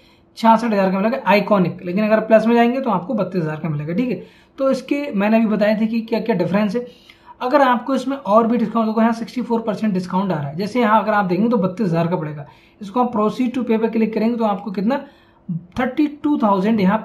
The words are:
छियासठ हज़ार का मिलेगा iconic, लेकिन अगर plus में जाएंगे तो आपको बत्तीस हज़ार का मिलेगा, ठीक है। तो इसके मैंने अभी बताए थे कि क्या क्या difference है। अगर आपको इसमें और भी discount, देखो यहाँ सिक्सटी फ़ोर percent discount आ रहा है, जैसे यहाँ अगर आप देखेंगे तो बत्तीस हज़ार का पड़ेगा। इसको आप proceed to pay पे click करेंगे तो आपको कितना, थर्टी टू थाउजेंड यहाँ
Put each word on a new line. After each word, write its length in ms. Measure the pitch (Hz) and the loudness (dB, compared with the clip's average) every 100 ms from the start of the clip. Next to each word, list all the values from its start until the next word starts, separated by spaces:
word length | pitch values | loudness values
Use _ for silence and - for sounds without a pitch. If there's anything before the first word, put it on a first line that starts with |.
| _ _ _ - | _ _ _ 0
छियासठ 260 | 226 226 | 4 4
हज़ार 260 | 233 202 190 | 4 0 2
का 60 | 190 | 2
मिलेगा 200 | 220 262 214 | 0 0 2
iconic, 560 | 202 202 202 160 - | 2 4 2 2 -2
लेकिन 200 | 180 185 | -4 -2
अगर 160 | 214 214 | 2 2
plus 260 | - 220 226 | 4 4 6
में 80 | |
जाएंगे 260 | 233 233 262 | 4 4 0
तो 100 | 240 | -2
आपको 240 | 185 - | -2 -2
बत्तीस 280 | 214 180 185 | -4 -2 -2
हज़ार 140 | 156 151 | -4 -4
का 120 | 165 | -6
मिलेगा, 260 | 147 147 | -6 -4
ठीक 160 | 180 247 | -4 -2
है। 120 | - - - _ - | -4 -10 -20 _ -2
तो 120 | 269 | 0
इसके 360 | 262 - 285 285 | 0 -2 -4 -2
मैंने 240 | 196 208 226 | -2 2 2
अभी 100 | 220 | 2
बताए 340 | 208 208 214 | 2 2 0
थे 60 | 220 | 0
कि 140 | 233 | -2
क्या 200 | 220 220 | -2 -2
क्या 160 | - 185 | 0 0
difference 400 | - 196 214 240 | 0 0 0 -4
है। 100 | - - - - - - | -8 -14 -20 -20 -20 -8
अगर 220 | 247 285 | 0 4
आपको 320 | 262 233 277 | 4 2 0
इसमें 220 | 262 262 269 | -4 -4 -6
और 300 | 196 220 220 | 2 4 4
भी 100 | 240 | 2
discount, 280 | 214 226 220 | 0 0 0
देखो 140 | 220 | 2
यहाँ 120 | 226 | 0
सिक्सटी 300 | 226 - 247 | 0 -6 -8
फ़ोर 180 | 233 226 | -4 -2
percent 320 | 226 196 214 | -2 -2 -2
discount 380 | 185 - 185 190 | -2 -2 -2 -2
आ 20 | |
रहा 140 | 156 143 | -4 -4
है, 80 | 156 | -6
जैसे 240 | 202 247 | -4 0
यहाँ 220 | 214 220 | 2 2
अगर 100 | 202 | 2
आप 120 | 208 | 0
देखेंगे 260 | 180 175 233 | 0 0 2
तो 60 | 233 | 2
बत्तीस 300 | 185 - 196 | 0 -2 -2
हज़ार 220 | 165 170 | 0 0
का 80 | 175 | -2
पड़ेगा। 300 | 151 147 139 - _ - | -6 -10 -16 -20 _ -20
इसको 200 | 196 247 | -6 -2
आप 120 | 247 | 0
proceed 400 | 214 214 - 247 | 0 -2 0 -2
to 120 | 262 | -2
pay 160 | 226 220 | 0 0
पे 80 | 226 | 0
click 240 | 220 220 | 0 0
करेंगे 220 | 220 226 233 | 0 -2 0
तो 80 | |
आपको 260 | 220 202 214 | -2 -2 -6
कितना, 280 | 190 202 277 - - _ _ - 165 - - | -4 -2 -2 -6 -20 _ _ -10 -10 -8 -6
थर्टी 280 | 254 - 285 - | -4 0 -2 0
टू 140 | 302 294 | -2 2
थाउजेंड 420 | 208 196 208 226 | 2 2 2 2
यहाँ 180 | 185 214 | 2 2